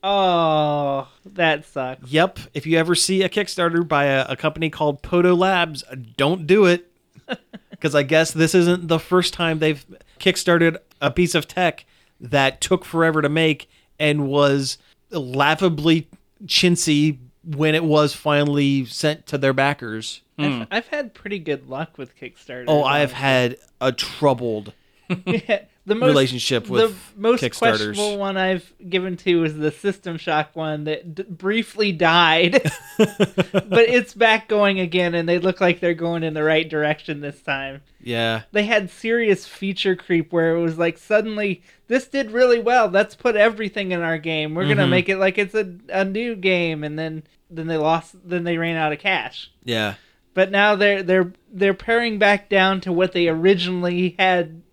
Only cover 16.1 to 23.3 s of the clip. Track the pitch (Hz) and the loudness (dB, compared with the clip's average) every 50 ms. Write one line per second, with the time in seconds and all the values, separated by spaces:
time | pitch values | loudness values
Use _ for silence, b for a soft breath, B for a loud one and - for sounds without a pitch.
16.1 | - _ _ _ _ _ 208 - - - - 180 175 170 - 165 151 147 147 156 | -20 _ _ _ _ _ -10 -4 -2 0 2 2 2 2 2 0 2 2 2 2
17.1 | 147 127 - - _ _ _ 170 151 139 156 156 151 160 170 160 147 151 151 147 | 0 -4 -12 -20 _ _ _ -10 -4 -2 0 2 2 2 2 2 4 4 4 2
18.1 | - - - 151 147 143 147 147 143 147 143 139 139 139 131 113 - - - 151 | 0 -4 -2 0 2 2 2 2 2 2 2 2 2 0 -2 -4 -8 -4 -2 -2
19.1 | 151 156 _ - - 143 139 135 135 131 135 143 147 - 127 113 110 110 110 - | -4 -4 _ -8 -6 -2 0 0 0 2 0 0 -2 -4 -8 -10 -10 -10 -10 -12
20.1 | - - _ _ _ - 147 147 - 120 - - 196 220 233 - - 294 285 220 | -14 -16 _ _ _ -6 -4 -4 -4 -4 -8 -6 -6 -6 -6 -6 -8 -8 -8 -8
21.1 | _ - - 208 202 196 156 160 147 135 131 131 131 135 160 - _ - 135 123 | _ -16 -12 -10 -10 -8 -6 -6 -6 -6 -6 -12 -10 -10 -10 -10 _ -18 -18 -18
22.1 | _ _ - 123 _ _ - - 127 127 123 127 156 147 143 131 143 147 147 135 | _ _ -20 -20 _ _ -20 -16 -16 -10 -2 0 2 2 2 2 2 2 0 -2
23.1 | 127 127 135 139 | -2 -2 0 2